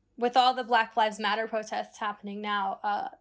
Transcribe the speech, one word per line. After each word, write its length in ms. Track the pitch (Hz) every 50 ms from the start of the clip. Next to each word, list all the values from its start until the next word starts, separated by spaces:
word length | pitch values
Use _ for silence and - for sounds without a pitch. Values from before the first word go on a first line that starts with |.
| _ _ _
with 200 | - 240 240 -
all 160 | 254 247 254
the 120 | 247 254 233
Black 320 | 220 240 220 220 220 -
Lives 240 | 233 220 214 202 202
Matter 260 | 214 202 208 226 220
protests 520 | 220 226 214 214 - 208 214 208 - - -
happening 420 | 220 214 208 - - 202 202 208
now, 400 | 208 208 208 202 196 196 - -
uh, 240 | - 208 202 - - - - -